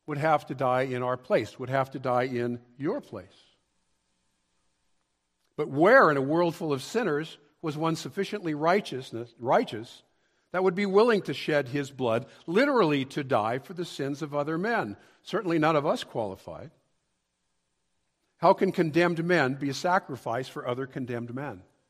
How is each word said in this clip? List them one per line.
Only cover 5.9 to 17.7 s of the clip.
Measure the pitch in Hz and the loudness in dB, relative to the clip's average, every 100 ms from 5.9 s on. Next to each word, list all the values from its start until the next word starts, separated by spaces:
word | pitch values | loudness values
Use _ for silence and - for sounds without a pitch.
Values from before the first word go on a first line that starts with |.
| 262 175 | 8 8
in | 139 | 4
a | |
world | 135 165 170 | 2 2 2
full | 156 160 | 0 -4
of | 135 | -4
sinners | - 220 202 147 160 - _ _ | -2 -2 0 -2 -4 -14 _ _
was | 160 | -8
one | 147 165 | -2 -2
sufficiently | 160 139 196 190 208 165 | -2 -6 -8 -6 -6 -6
righteousness, | 147 160 202 - 127 - 113 120 - | 0 2 2 0 -10 -10 -10 -12 -6
righteous | 123 190 - 110 120 - _ _ _ _ _ | 2 2 2 -6 -12 -18 _ _ _ _ _
that | 180 | 0
would | 190 | 0
be | 180 | 0
willing | 202 202 240 202 | 2 4 6 4
to | 160 | 0
shed | 131 - 147 127 | -6 -2 0 0
his | 143 135 | -4 -6
blood, | 131 120 117 131 - | -4 0 0 -2 -12
literally | - 196 294 247 160 143 | -2 2 4 4 4 2
to | 135 156 | -2 -6
die | 131 117 110 135 | 0 0 2 -2
for | - | -6
the | 175 | -10
sins | 165 - 139 143 | -10 -6 -6 -6
of | 151 | -4
other | 147 147 165 | -4 -2 -2
men? | 220 220 110 98 _ _ | -2 -2 -4 -10 _ _
Certainly | - 196 185 165 | -6 -4 0 2
none | 156 | 4
of | 151 | 4
us | 156 247 | 2 -2
qualified. | - 127 101 95 87 78 165 _ _ _ _ _ _ _ _ _ _ | -6 -6 -6 -8 -14 -16 -16 _ _ _ _ _ _ _ _ _ _